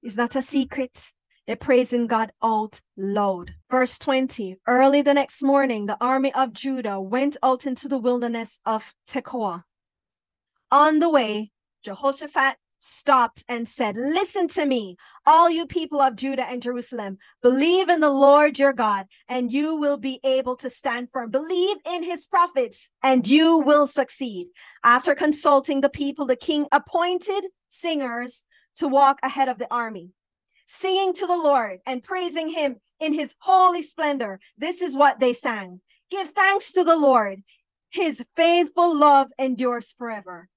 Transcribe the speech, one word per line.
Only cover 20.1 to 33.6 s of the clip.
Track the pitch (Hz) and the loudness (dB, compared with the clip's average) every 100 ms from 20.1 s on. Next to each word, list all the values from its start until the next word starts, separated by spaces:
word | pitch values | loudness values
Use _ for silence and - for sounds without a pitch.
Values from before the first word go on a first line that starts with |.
| 254 | -4
able | 269 262 254 254 | -2 0 -2 -6
to | 262 | -10
stand | - 277 240 247 | -8 -6 -6 -8
firm. | 269 233 | -10 -4
Believe | 262 320 359 381 403 | -6 -2 -2 0 -2
in | - 349 | -6 -8
his | 339 349 - | -6 -8 -2
prophets, | 370 349 285 233 - - _ | 0 2 0 -4 -6 -18 _
and | - 262 214 | 2 2 4
you | 285 330 330 | 4 6 4
will | 277 294 285 | 4 4 4
succeed." | - 269 - 254 190 175 _ - _ | 0 -4 -6 -10 -10 -14 _ -20 _
After | - 240 262 285 | 4 4 2 0
consulting | 311 302 302 277 277 277 | 0 0 2 2 2 0
the | 277 | 0
people, | - 285 285 277 | -2 -8 -6 -2
the | - | -2
king | - 302 294 | 0 -2 0
appointed | 285 302 339 349 359 359 392 381 _ _ | 0 0 -2 -2 -2 -4 -6 -6 _ _
singers | - 349 311 262 233 247 - _ _ _ - | -10 -6 -4 -4 -6 -10 -14 _ _ _ -6
to | 311 | 0
walk | 269 277 277 | 4 4 2
ahead | 269 269 262 | -4 -2 -2
of | 247 | -2
the | 240 | -6
army, | 240 226 202 180 _ _ _ _ _ _ | -6 -6 -10 -18 _ _ _ _ _ _
singing | - 381 381 381 | -8 -2 0 0
to | 359 359 | -4 -4
the | 349 | 0
Lord | 311 277 214 185 - | 2 2 0 -10 -10
and | 254 | -10
praising | - 370 349 302 320 | -8 -6 -6 -6 -6
him | 330 285 233 _ _ | -4 -4 -6 _ _
in | 311 | -4
his | 311 294 - | -4 -6 -8
holy | - 381 | 2 6